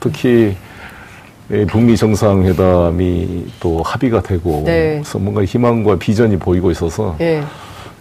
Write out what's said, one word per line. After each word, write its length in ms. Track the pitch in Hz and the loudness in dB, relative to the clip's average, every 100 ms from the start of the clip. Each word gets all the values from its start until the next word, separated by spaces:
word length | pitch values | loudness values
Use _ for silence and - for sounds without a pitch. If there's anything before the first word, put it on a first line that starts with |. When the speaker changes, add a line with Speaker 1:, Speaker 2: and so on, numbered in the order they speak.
Speaker 1:
특히 560 | - 151 131 117 107 98 - - - - - - - - - | -6 -2 2 4 4 0 -10 -20 -20 -20 -20 -20 -20 -20 -6
이 140 | 104 104 | -2 0
북미 320 | 107 120 110 | 2 4 4
정상회담이 1500 | 110 104 107 98 92 90 92 90 85 85 92 87 90 90 82 - | 2 2 2 4 2 2 4 4 2 0 0 -2 -4 -6 -10 -6
또 220 | 90 82 | -4 -2
합의가 400 | 82 120 131 110 | -4 -2 0 0
되고 400 | - 92 85 76 78 | -2 -2 -2 -2 0
Speaker 2:
네. 320 | 165 160 151 | 0 0 -2
Speaker 1:
그래서 160 | 143 104 | -6 -6
뭔가 260 | 101 104 | -4 -2
희망과 540 | 98 120 120 117 104 95 | -2 0 2 2 2 0
비전이 400 | - 104 113 95 | 0 2 2 2
보이고 320 | - 90 90 | 0 0 0
있어서 460 | 80 82 80 101 78 | 0 -2 -4 -6 -2
Speaker 2:
네. 240 | 165 156 147 - - - - - | -2 -2 -4 -12 -18 -20 -20 -20